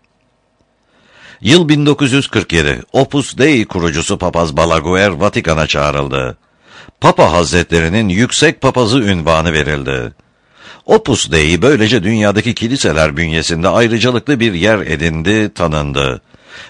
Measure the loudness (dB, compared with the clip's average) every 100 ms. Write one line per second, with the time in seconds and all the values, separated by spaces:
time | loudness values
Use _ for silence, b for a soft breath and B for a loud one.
0 | _ _ _ _ _ _ _ _ _ B
1 | B B B B 2 4 4 2 2 2
2 | 0 0 0 -4 -2 0 0 -2 -2 -2
3 | 0 -2 -4 0 2 2 0 -2 -2 -2
4 | -4 -2 -2 0 -2 0 2 0 0 0
5 | 0 0 -2 -2 -2 -2 0 0 0 -2
6 | -4 -4 -6 -10 B B B B B -2
7 | 0 4 4 4 2 0 0 0 0 0
8 | 0 0 -2 0 -2 0 -2 0 0 0
9 | 0 -2 0 0 0 -2 -2 -4 -4 -6
10 | -8 -14 _ B B B B B 0 0
11 | 2 -2 0 2 2 2 2 2 2 0
12 | 0 0 2 2 -2 -4 -4 -2 0 0
13 | 0 0 -2 -2 -2 -2 0 2 2 2
14 | 0 -2 -2 0 0 0 0 0 -2 -2
15 | -2 -2 0 0 0 -2 -2 -2 -2 -2
16 | -4 -4 B B B B